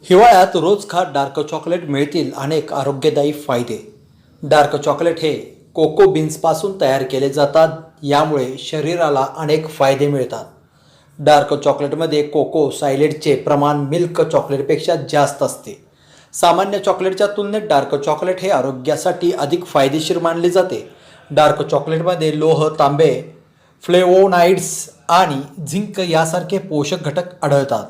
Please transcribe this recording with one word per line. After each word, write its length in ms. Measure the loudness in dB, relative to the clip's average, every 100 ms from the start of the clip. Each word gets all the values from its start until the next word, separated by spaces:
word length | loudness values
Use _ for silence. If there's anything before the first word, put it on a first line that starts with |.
हिवाळ्यात 440 | 4 6 8 8 6 2
रोज 340 | 0 0 -2
खा 140 | -4
डार्क 360 | -2 -2 -4 -4
चॉकलेट, 500 | -6 -6 -4 -6 -4
मिळतील 420 | -4 -2 -2 -4 -6
अनेक 360 | -4 -4 -4
आरोग्यदायी 580 | -4 -4 -2 -2 0 -2
फायदे. 640 | -4 -4 -4 -4 -10 -14 -20 _ _ _ _
डार्क 320 | 0 2 4 0
चॉकलेट 440 | -2 0 0 0
हे 140 | -4 -4 -8 -20 _ -2
कोको 300 | -2 4 4
बीन्सपासून 760 | 4 -2 -2 -2 -2 -4 -2
तयार 220 | 0 0
केले 260 | -2 -2 -2
जातात, 400 | 0 0 4 2 0 -16 _
यामुळे 520 | -2 0 2 -2 -4 -8
शरीराला 680 | -10 -6 -4 -2 0 0 -2 -6
अनेक 320 | -2 -2 -2
फायदे 380 | -2 0 2 0
मिळतात. 380 | 0 -4 -6 -14 _ _ _ _ _ _ _
डार्क 340 | 4 4 4
चॉकलेटमध्ये 720 | -2 0 0 -2 -4 -2 -2
कोको 460 | -2 -2 -2 0 -2
सायलेटचे 680 | -2 -4 0 0 0 -2 0
प्रमाण 420 | 2 2 2 0
मिल्क 440 | -2 -2 -2 0
चॉकलेटपेक्षा 760 | 0 0 0 -4 -2 -2 0 -4 -2
जास्त 340 | 0 0 0
असते. 420 | -6 -6 -16 -20 _ _ _ _ _
सामान्य 460 | 0 2 2 0 -2
चॉकलेटच्या 480 | -2 0 -2 0 -2
तुलनेत 340 | -2 -4 -6
डार्क 340 | 0 0 0 -4
चॉकलेट 440 | -2 -2 -2 -4
हे 100 | 0
आरोग्यासाठी 840 | 0 -2 -6 -4 -2 -2 -2 -2
अधिक 340 | -2 -2 -4 -2
फायदेशीर 540 | 2 2 0 -2 -2
मानले 300 | -2 0 0
जाते. 400 | 2 0 -2 -12 -20 -20 -20 _
डार्क 300 | 2 4 2
चॉकलेटमध्ये 760 | -2 -2 -2 -2 -2 0 0 0
लोह, 300 | 2 2 0 2
तांबे, 560 | 0 4 2 2 -6 -20 _ _ _ _
फ्लेवोनाइड्स 1040 | 0 2 6 6 6 6 4 4 0 -10 -12 -18 0
आणि 560 | 2 2 0 -8 -12 -8
झिंक 340 | -6 -6 -4
यासारखे 580 | 0 2 2 -2 -4 -6
पोषक 460 | -4 -4 -2 -4
घटक 400 | -4 -4 -6 -4
आढळतात. 400 | 0 0 0 -4 -6